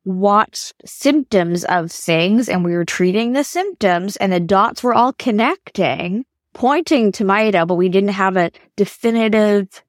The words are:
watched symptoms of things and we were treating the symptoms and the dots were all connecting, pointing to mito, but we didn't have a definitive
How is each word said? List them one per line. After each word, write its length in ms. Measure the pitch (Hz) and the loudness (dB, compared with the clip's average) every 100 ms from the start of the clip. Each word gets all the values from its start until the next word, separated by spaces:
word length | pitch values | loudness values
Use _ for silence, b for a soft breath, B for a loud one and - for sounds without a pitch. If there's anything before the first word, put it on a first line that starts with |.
watched 680 | - 185 202 202 - - - - - | -8 -2 2 2 0 -4 -14 -16 -20
symptoms 760 | - 269 302 269 202 170 175 | -4 0 0 2 0 0 -2
of 280 | 175 180 165 | -2 -2 -4
things 580 | - - 160 175 220 240 | -6 -2 0 2 2 0
and 160 | 185 175 | -2 0
we 80 | |
were 100 | 170 | -2
treating 480 | 170 - 180 190 233 | -2 0 0 0 0
the 140 | 262 285 | -2 -2
symptoms 720 | 349 392 370 196 175 190 190 | -4 -6 -2 0 0 -2 -4
and 160 | 196 | -2
the 80 | 180 | 0
dots 420 | 170 196 220 - | 2 2 2 0
were 100 | 247 | 0
all 200 | 220 247 | 2 2
connecting, 1120 | - - 214 233 370 - - 160 139 175 202 - _ _ | 0 -2 0 0 -2 -8 -2 -2 -2 -4 -6 -8 _ _
pointing 600 | - 240 294 330 294 214 | -4 0 0 0 2 2
to 100 | 190 | 0
mito, 420 | 196 202 220 190 165 | 0 2 2 2 0
but 100 | 175 | 0
we 120 | 185 | 0
didn't 220 | 185 202 | 2 0
have 260 | 196 190 185 | 0 0 0
a 160 | 170 - b - | -2 -4 b -4
definitive 960 | 196 - 233 226 220 220 214 208 190 - | -4 -2 -2 0 2 2 2 2 -2 -10